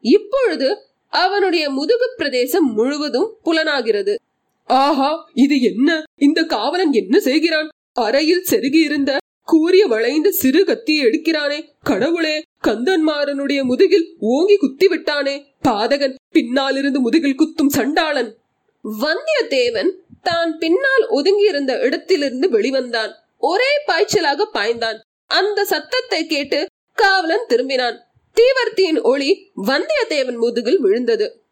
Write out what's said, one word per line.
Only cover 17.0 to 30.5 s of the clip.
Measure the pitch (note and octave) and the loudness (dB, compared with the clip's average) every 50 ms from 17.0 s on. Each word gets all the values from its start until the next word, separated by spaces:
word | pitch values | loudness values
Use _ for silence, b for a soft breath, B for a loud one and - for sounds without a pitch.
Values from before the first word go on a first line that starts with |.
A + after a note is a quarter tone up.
முதுகில் | C4 A#3 C4+ E4 C#4+ C#4+ C4+ C4 | 0 2 2 2 2 2 2 0
குத்தும் | D#4 D#4 - - D4+ C4+ C#4 | 0 -2 0 0 0 0 0
சண்டாளன். | C#4 A3+ C4 D4 F4+ E4 D#4 D4 C#4+ A#3 A3 G#3 _ _ _ _ _ _ _ _ _ _ G#3+ G#3+ G#3 | 0 -2 0 0 0 0 0 -2 -2 -4 -6 -8 _ _ _ _ _ _ _ _ _ _ -12 -6 -4
வந்தியத்தேவன் | A3 D4+ D#4+ G4 C#5+ D#5+ D#5+ C#5 - - C#4 C4+ B3 A#3+ A#3 G#3+ G3 F4 F#4+ - _ _ - _ _ | -2 -2 -2 -4 -2 -2 -2 -2 0 0 0 0 0 0 0 0 -2 -2 -2 -4 _ _ -20 _ _
தான் | F#4 E4+ E4+ E4+ E4+ D#4 D#4+ | -4 -2 -2 -2 -2 -4 -4
பின்னால் | E4 D#4+ E4 B4+ C#5 C5+ C5+ C5+ - - | -2 -2 0 0 0 0 2 2 0 0
ஒதுங்கியிருந்த | - C4+ C#4+ F#4 G4 G#4 G4+ G#4 D#4 C#4+ C#4+ C4 B3+ G#3+ | 0 0 2 2 2 2 2 2 0 0 -4 -4 -4 -2
இடத்திலிருந்து | - B3 - F4 - - F#4 D#4+ C#4+ C#4 A#3 B3+ C#4 F#4+ | -2 -2 -2 -4 -2 -2 -2 0 0 -4 -4 -2 -2 0
வெளிவந்தான். | A#3+ G#3+ G3+ B3+ C4 C4+ B3+ B3 A#3 A#3 A3 G3+ - _ _ _ _ _ | 0 0 0 0 -2 -2 -4 -4 -4 -6 -6 -6 -10 _ _ _ _ _
ஒரே | - C4+ E4+ G#4 B4 C5+ D5 D5 D5 | -4 -2 0 0 0 0 0 -2 0
பாய்ச்சலாக | - F4+ D#4+ G#4 G4+ - G4+ E4+ D4 C#4 C#4+ G4+ G#4+ - | -2 0 0 0 2 0 0 2 0 0 0 -2 -4 -2
பாய்ந்தான். | - G3+ G#3+ A#3 A#3 A#3 A3+ A3 A3 _ _ _ _ _ | -4 -2 -2 -2 -4 -4 -6 -6 -8 _ _ _ _ _
அந்த | _ - D#4+ F#4 G#4 G#4 G#4 G4+ | _ -2 0 0 0 0 -2 -2
சத்தத்தை | G4 - - D4+ - - B4+ B4+ B4+ G4+ E4 D#4+ | -2 -2 -4 -4 -4 -4 -4 -4 -2 -4 -4 -4
கேட்டு | D#4+ D#4+ C#4+ C#4+ C#4+ - C#4 D#4 - _ _ _ _ _ | -4 -4 -4 -4 -2 -4 -4 -4 -6 _ _ _ _ _
காவலன் | - A4+ G4 F#4+ F#4+ F4+ D#4+ E4 G#4+ B4 - | 0 2 2 2 2 0 0 -2 -2 -2 0
திரும்பினான். | B3 A3+ B3+ C4 C4+ B3+ B3+ A#3+ A3+ - _ _ _ _ _ _ _ | 0 0 0 0 -2 -2 -2 -2 -4 -8 _ _ _ _ _ _ _
தீவர்த்தியின் | - A4+ B4+ C5+ C5 A#4+ A4 A4 - F#4+ E4+ D#4+ C#4 - | 2 4 4 4 2 0 -2 0 0 0 2 2 0 2
ஒளி | - C4 C#4+ C#4+ C#4 G4 - - _ _ | 0 0 0 2 0 0 -2 -2 _ _
வந்தியத்தேவன் | - F#3+ G3+ C4+ D4 F#4 D#5 D#5 D5 A#4 - D#4+ D4 C4+ B3+ B3 | -8 -4 -2 -2 -2 -2 -2 -2 -2 -2 -2 -2 -2 -2 -2 -2
முதுகில் | A#3 A#3 A#3+ | -2 -2 -2